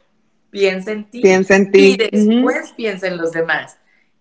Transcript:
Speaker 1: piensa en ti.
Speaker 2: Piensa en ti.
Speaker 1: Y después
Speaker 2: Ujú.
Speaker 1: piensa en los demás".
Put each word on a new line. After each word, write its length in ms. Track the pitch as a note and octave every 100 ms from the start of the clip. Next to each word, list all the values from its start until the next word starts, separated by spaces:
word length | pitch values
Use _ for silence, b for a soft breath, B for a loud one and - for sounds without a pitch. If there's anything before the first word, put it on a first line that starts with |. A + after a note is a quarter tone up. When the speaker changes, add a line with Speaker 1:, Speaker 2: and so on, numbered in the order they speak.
| _ _ _ _ _
Speaker 1:
piensa 400 | G3 G3 F#3+ F#3+
en 180 | G#3+ G#3
ti. 120 | A#3+
Speaker 2:
Piensa 320 | G3+ F#3 F#3+ G3
en 160 | G3
ti. 220 | G3 G3
Speaker 1:
Y 40 | G3
después 680 | G#3+ G#3 G#3+ A#3+ C4 D4+ D#4+
Speaker 2:
Ujú. 80 | -
Speaker 1:
piensa 320 | A3 F#3 F#3
en 100 | F3
los 140 | E3
demás". 480 | E3 E3 D3 B2+ _ _ _ _ _